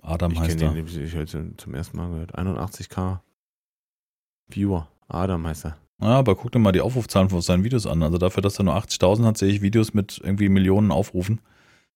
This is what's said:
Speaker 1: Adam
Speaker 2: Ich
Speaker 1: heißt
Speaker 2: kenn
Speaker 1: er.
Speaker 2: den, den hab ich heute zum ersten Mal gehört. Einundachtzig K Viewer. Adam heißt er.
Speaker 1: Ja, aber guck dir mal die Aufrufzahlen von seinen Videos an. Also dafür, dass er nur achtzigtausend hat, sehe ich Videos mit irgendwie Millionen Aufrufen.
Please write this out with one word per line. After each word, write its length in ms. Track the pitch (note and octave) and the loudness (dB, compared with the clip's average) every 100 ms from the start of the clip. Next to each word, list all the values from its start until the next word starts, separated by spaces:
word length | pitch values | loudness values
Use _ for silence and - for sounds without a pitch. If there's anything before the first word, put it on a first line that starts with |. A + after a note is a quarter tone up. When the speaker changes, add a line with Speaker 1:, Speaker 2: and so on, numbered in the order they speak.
Speaker 1:
Adam 300 | - E2+ F2 | -6 -2 -2
Speaker 2:
Ich 80 | E2 | 0
Speaker 1:
heißt 180 | E2 D#2+ | 0 2
Speaker 2:
kenn 20 | |
Speaker 1:
er. 140 | D#2 | 0
Speaker 2:
den, 100 | D#2+ | 0
den 120 | D#2+ E2 | -6 -8
hab 60 | |
ich 100 | D2+ E2 | -8 -6
heute 400 | D#2 D#2 E2 - | -6 -8 -10 -12
zum 180 | - | -12
ersten 220 | C2 - D#2+ | -10 -10 -8
Mal 140 | F2 | -8
gehört. 240 | D#2+ E2 | -8 -10
Einundachtzig 540 | - F#2 F2 - - F#2+ | -6 -6 -4 -6 -10 -12
K 320 | - F#2 F#2 - _ _ _ _ _ _ _ _ _ _ _ - | -6 -6 -6 -10 _ _ _ _ _ _ _ _ _ _ _ -12
Viewer. 400 | G2 G2+ F2+ D#2 _ - | -4 -2 -2 -6 _ -10
Adam 380 | E2 F#2+ F2 E2 | -4 -2 -2 -4
heißt 200 | D#2 E2 | -8 -10
er. 120 | D2+ _ - | -14 _ -4
Speaker 1:
Ja, 80 | G#2 C3 | 2 2
aber 160 | B2 | 2
guck 160 | F#2+ A#2+ | 0 0
dir 80 | B2 | 2
mal 140 | G#2+ | 4
die 80 | F2+ | 4
Aufrufzahlen 500 | G#2+ B2+ G#2+ G2+ F#2+ | 0 -2 -2 2 2
von 100 | F2+ | 2
seinen 220 | F2 F2+ | 0 2
Videos 240 | G#2+ B2+ - | 2 0 -2
an. 160 | E2 | 0
Also 160 | D#2+ E2+ | 0 2
dafür, 240 | F#2 - | 0 0
dass 160 | G2 - | -2 0
er 60 | |
nur 100 | F#2+ | 0
achtzigtausend 500 | D#2+ - - F#2 G#2+ A2+ | 0 -4 2 4 4 4
hat, 100 | G#2+ | 4
sehe 140 | G2 | 2
ich 100 | G2+ | 2
Videos 320 | G2 A2+ A2 | 2 2 2
mit 260 | G#2 G2+ - | 0 -2 -4
irgendwie 240 | - G2 G2+ | -4 0 4
Millionen 420 | G2 F#2+ G2 G#2+ | 4 4 4 4
Aufrufen. 500 | D#2 G2 F#2 F#2+ A2+ _ _ _ _ _ | 2 0 -2 -2 -4 _ _ _ _ _